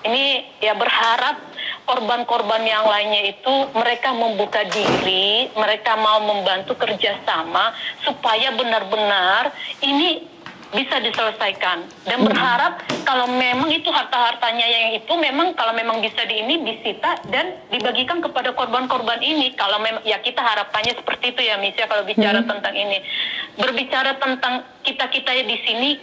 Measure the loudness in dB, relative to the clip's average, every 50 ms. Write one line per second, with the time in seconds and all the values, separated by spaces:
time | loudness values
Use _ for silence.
0 | 0 0 0 2 2 0 0 -2 -4 -8 -8 -2 0 0 2 2 0 0 2 2
1 | 4 4 2 2 2 0 -2 -4 -10 -14 -12 -10 -10 -10 -10 -6 -2 -2 0 0
2 | 2 0 0 0 0 0 0 0 2 2 0 2 2 2 2 4 4 4 4 4
3 | 2 2 0 0 0 0 -4 -2 0 2 2 2 2 0 0 0 2 2 0 0
4 | 0 -2 0 2 0 0 2 0 0 0 0 -2 0 0 0 0 2 2 2 2
5 | 2 2 2 2 2 2 2 2 0 -2 0 0 2 2 0 0 2 0 2 4
6 | 4 4 4 4 4 2 0 2 2 0 0 0 -2 -4 -2 -2 0 -2 0 0
7 | 0 0 -2 -2 -2 -2 -2 -2 -2 0 2 2 2 2 0 -4 -10 -10 -8 -4
8 | -4 -4 -2 0 0 2 2 2 2 0 0 0 0 2 2 0 0 0 0 2
9 | 2 2 4 4 4 4 4 4 2 0 -4 -6 -12 -12 -6 -2 0 2 2 4
10 | 4 2 2 -2 -6 -14 -18 -18 -18 -18 -16 -16 -14 -4 -2 -2 -2 0 -2 0
11 | 0 -2 0 0 0 0 0 0 -2 -2 -2 -2 -2 -2 -2 -2 -6 -12 -16 -12
12 | -4 -4 2 2 4 4 4 2 2 2 2 4 2 0 0 -4 -6 -6 -6 -2
13 | 0 0 2 2 2 2 2 2 2 2 2 2 0 0 0 0 -2 0 0 0
14 | 0 0 2 2 2 2 2 0 0 0 2 2 2 2 2 2 2 0 -2 -4
15 | -2 -2 0 2 2 0 2 2 2 2 2 0 0 0 0 0 0 0 0 0
16 | -2 -2 -2 -4 -4 -2 -2 -2 0 0 0 0 -2 -4 -6 -4 -6 -6 -4 -2
17 | -2 -2 -2 -2 -4 -2 -2 -2 -2 -2 -6 -10 -8 -6 -6 -2 -2 0 0 0
18 | 0 0 -2 -2 -2 -2 -2 -2 -2 -2 -2 -2 -2 0 0 -2 0 0 -2 0
19 | 0 0 -2 0 0 0 0 2 0 0 0 0 0 0 2 2 0 0 -2 -2
20 | -2 -2 -2 0 -2 -4 -2 2 2 2 2 2 -2 -2 -2 -2 0 -2 -4 -2
21 | -4 -4 -4 -2 -2 -4 0 0 0 0 0 0 -2 -2 0 -2 -2 0 0 0
22 | 0 0 2 4 4 4 4 2 2 0 -4 -4 -4 -4 -4 -2 -2 -2 -2 -4
23 | -4 -6 -6 -4 -4 -4 -6 -8 -10 -10 -4 -2 -2 0 0 -2 -2 0 0 0
24 | 2 0 0 0 0 -2 0 0 0 -2 -2 -2 -6 -10 -20 -6 -4 -4 -2 -2
25 | -2 -2 -2 -2 0 0 0 0 0 -2 -4 -4 -2 -2 -2 0 0 0 -2 -4